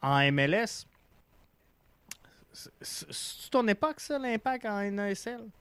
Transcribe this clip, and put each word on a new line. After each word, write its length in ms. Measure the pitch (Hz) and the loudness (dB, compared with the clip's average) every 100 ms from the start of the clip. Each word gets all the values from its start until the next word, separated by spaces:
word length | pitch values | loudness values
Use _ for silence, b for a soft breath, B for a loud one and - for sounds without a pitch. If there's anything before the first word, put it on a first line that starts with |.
en 180 | 135 139 | 4 6
M 200 | 139 143 | 6 6
L 140 | 139 | 4
S, 340 | 190 226 - - _ _ _ _ _ _ _ _ _ _ _ _ - - _ _ | 4 0 -6 -14 _ _ _ _ _ _ _ _ _ _ _ _ -20 -20 _ _
c'est, 160 | - - _ | -20 -20 _
c'est, 260 | - - - | -14 -12 -10
c'est 400 | 139 - - - | -10 -10 -12 0
ton 180 | 262 233 | 2 2
époque, 320 | 202 311 302 | 2 0 -4
ça, 180 | - 285 | -6 -4
l'impact 460 | 262 226 262 254 233 | -2 -2 -2 -4 -4
en 140 | 202 | -4
N 180 | 202 202 | -4 -2
A 120 | 202 | -4
S 160 | 196 - | -4 -6
L ? 120 | 240 226 - | -10 -14 -20